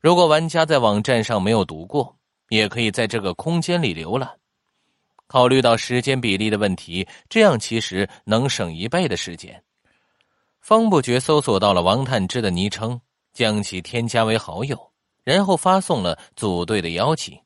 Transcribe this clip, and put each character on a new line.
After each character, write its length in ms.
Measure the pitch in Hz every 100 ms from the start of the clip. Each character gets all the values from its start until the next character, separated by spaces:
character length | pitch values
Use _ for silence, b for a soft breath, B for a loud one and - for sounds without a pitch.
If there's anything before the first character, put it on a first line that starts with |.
如 140 | 160
果 120 | 175 170
玩 220 | 151 165
家 160 | 165
在 140 | 160 147
网 240 | 117 104
站 200 | 110 123
上 180 | 110 110
没 100 | 95
有 140 | 113
读 220 | 90 80 85
过， 300 | 147 123 _ _ _ _
也 200 | 110 107
可 120 | 117
以 100 | 113
在 160 | 101 113
这 140 | 113
个 140 | 98
空 260 | 87 - 170
间 200 | 160 175
里 140 | 143
浏 240 | 82 80 120
览。 120 | 135 - _ _ _ _ _ _ _ _ _
考 200 | 131 123
虑 140 | 131
到 160 | 123 113
时 240 | - 123
间 180 | 123 131
比 200 | 120 95
例 100 | 107
的 80 | 104
问 180 | 101
题， 320 | 90 - 87 90 B B
这 140 | 226
样 180 | 214 127
其 180 | - 113
实 300 | - 92 98 B
能 240 | - 110 135
省 260 | - 90
一 140 | 80 104
倍 180 | 170 170
的 80 |
时 220 | 90 - 85
间。 260 | 90 - _ _ _ _ _ _ _ _ _ _
风 260 | - 220 226
不 140 | 180
觉 180 | 127 123
搜 180 | 127 151
索 220 | 139 98
到 140 | 101
了 80 | 92
王 200 | 87 110
探 240 | 135 127 92
之 140 | 127
的 100 | 107
昵 200 | 87 101
称， 280 | - 113 123 _ _ _
将 280 | - 113 107
其 200 | 101 92
添 260 | - 123 117
加 160 | 120
为 140 | 110 110
好 260 | - 85
友， 260 | 135 131 - _ _ _
然 200 | - 170
后 100 | 196
发 240 | 180 185 190
送 240 | - 151
了 160 | 90 80 B
组 300 | - 110 87
队 160 | 87 107
的 100 | 85
邀 240 | 85 120
请。 240 | 160 - 73